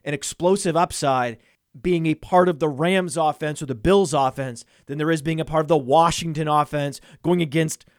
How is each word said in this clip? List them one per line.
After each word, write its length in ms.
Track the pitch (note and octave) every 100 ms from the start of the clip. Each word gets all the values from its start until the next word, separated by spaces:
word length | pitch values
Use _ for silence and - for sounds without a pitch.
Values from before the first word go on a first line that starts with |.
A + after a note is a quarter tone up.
and 100 | C#3+
explosive 600 | C#3+ - - F3 G3+ G3
upside 640 | D#3+ F3 - C#3+ C3 B2 A2 _ _ _ B2+
being 240 | F3+ E3+
a 100 | D#3+
part 360 | D3+ - F#3 F3+
of 80 | D3
the 100 | D#3
Rams 480 | C3 E3 F#3+ F3+ D#3
offense 460 | D#3 D3 D3+ D3+
or 40 | C#3
the 80 |
Bills 380 | A#2 E3+ G3 F#3
offense 500 | D3 C3 C3+ C3 A#2 - _
than 140 | - C#3+
there 120 | D3+
is 120 | D#3+
being 180 | D3 D#3+
a 40 |
part 180 | D#3 D#3
of 60 | D3+
the 100 | D#3+
Washington 680 | B2 D#3 E3 - E3+ D#3 D3+
offense 540 | D3+ D3 D3 C#3+ - - -
going 180 | E3+ F3+
against 460 | D#3+ D#3+ D#3 - _